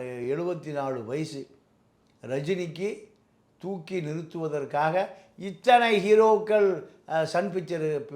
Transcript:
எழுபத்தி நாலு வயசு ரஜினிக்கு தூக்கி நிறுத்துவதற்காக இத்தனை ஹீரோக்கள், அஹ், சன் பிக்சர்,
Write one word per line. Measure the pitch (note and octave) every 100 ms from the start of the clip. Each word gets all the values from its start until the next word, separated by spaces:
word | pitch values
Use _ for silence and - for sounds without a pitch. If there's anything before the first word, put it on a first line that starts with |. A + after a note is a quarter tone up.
| B2+ B2 B2
எழுபத்தி | D3 F3 F3 D3
நாலு | C#3+ C#3 B2+ A2
வயசு | C#3+ D#3 C#3 - _ _ _ _ _ _ _
ரஜினிக்கு | A#2 C3+ D3 F#3 F3 D#3 G3+ - - _ _ _ _ _
தூக்கி | F3+ G3 D#3 F#3
நிறுத்துவதற்காக | D3+ D#3+ D#3+ E3+ D#3+ D3 C3+ D3 D#3 F3+ G3 - - -
இத்தனை | F#3+ F3 B3 A#3+ A#3 G#3 G3
ஹீரோக்கள், | G#3+ A3+ G#3+ G#3+ G#3+ G3+ E3 - - -
அஹ், | D#3+
சன் | D#3 F3 G3
பிக்சர், | F#3 D#3+ E3+ D#3 D3 D3